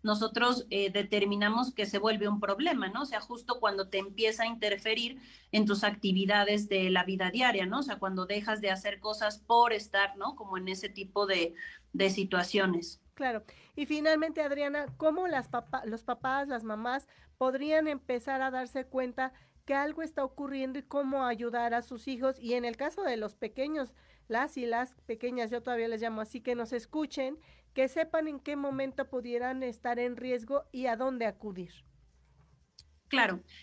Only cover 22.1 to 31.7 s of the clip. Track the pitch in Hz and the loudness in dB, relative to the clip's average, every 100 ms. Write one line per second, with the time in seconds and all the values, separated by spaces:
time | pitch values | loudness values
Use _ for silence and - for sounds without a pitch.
22.1 | 254 262 262 233 247 240 233 285 - 370 | -2 -2 -2 -2 -2 -2 -2 -4 -2 -2
23.1 | 233 214 - 220 254 285 311 254 - - | -2 -4 -6 -8 -4 -4 -2 -6 -10 -20
24.1 | - _ 226 277 - 240 233 254 - - | -20 _ -2 -2 -2 -2 -2 -2 -8 -10
25.1 | 226 247 247 226 240 240 240 233 220 226 | -6 -4 -2 -2 -4 -2 -2 -2 -2 -2
26.1 | 220 220 254 247 240 226 240 226 302 294 | -4 -6 -6 -2 -2 -2 -4 -4 -4 -4
27.1 | - 262 311 - - _ - 262 330 320 | -2 -4 -6 -16 -20 _ 0 2 2 0
28.1 | 330 311 277 - 285 277 269 269 262 269 | 0 -2 -6 -6 -4 -2 0 -2 -2 -2
29.1 | 254 240 240 247 262 254 240 247 240 247 | -2 0 0 0 0 -2 -2 0 2 2
30.1 | 247 254 247 226 277 285 254 254 233 262 | 0 0 0 2 0 0 -2 0 2 0
31.1 | 254 226 196 214 185 175 | 2 -2 -2 -10 -8 -10